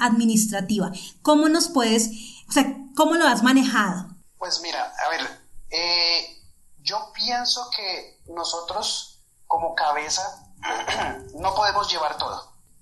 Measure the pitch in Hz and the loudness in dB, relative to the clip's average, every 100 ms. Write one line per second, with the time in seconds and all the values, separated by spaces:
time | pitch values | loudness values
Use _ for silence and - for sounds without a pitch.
0 | 240 233 226 214 214 196 190 208 160 - | 2 4 4 4 4 0 -2 0 -2 -6
1 | - - - 349 311 330 - 269 226 220 | -14 -2 4 6 6 4 2 2 4 4
2 | - - - - - 285 - - - - | 2 -6 -14 -16 0 2 2 -2 -4 2
3 | 311 330 302 226 254 269 220 226 196 180 | 4 6 4 6 6 6 6 2 2 -2
4 | - - _ - 180 - 170 - - - | -6 -14 _ -10 -6 -6 -4 -6 -6 -4
5 | 151 160 131 - - - - 165 175 175 | -2 -2 -6 -10 -18 -16 -8 -4 -2 0
6 | 170 170 165 - - - - - - 208 | 0 -2 -6 -16 -20 -20 -20 -10 -6 -6
7 | - - 226 247 240 247 247 220 190 175 | -8 -6 -4 -2 -2 -4 -4 -8 -6 -10
8 | - - 175 170 165 170 170 196 220 - | -12 -20 -14 -8 -6 -6 -6 -6 -4 -6
9 | - - _ _ - 165 165 - 151 147 | -10 -20 _ _ -4 -2 -2 -2 -2 -2
10 | 151 180 196 - - - - - - 233 | -4 -4 -6 -10 -20 -12 -8 -6 -4 -4
11 | 156 - - 151 190 196 202 196 - 170 | -4 -8 -14 -4 -2 2 2 2 0 -2
12 | 147 147 131 98 - - _ - | -2 -4 -8 -8 -14 -20 _ -20